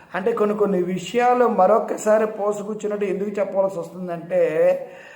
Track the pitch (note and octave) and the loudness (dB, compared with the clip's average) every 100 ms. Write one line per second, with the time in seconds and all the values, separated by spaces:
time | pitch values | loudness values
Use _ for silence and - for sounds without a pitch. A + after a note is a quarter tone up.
0 | - F3 G3 - G#3+ G#3 G3+ F3+ F3 F#3 | -12 -6 -2 0 0 2 0 0 -2 -4
1 | - A#3+ A#3+ B3 A#3+ G#3 F#3 G#3+ - - | -4 0 2 4 4 4 4 4 2 -2
2 | G#3+ G#3+ A3 - G3+ G#3 G3+ G#3 G#3 G#3 | 2 2 2 -2 -4 -2 -6 -6 -6 -4
3 | G3 F3+ G#3 G#3 G3 G3 F#3+ E3+ E3 F3+ | -2 -2 -4 -4 -2 0 0 -2 -8 -10
4 | F3+ E3+ E3 F3+ D#3 D#3 F3+ F3+ - - | -8 -8 -2 2 2 4 2 2 -4 -14
5 | - | -20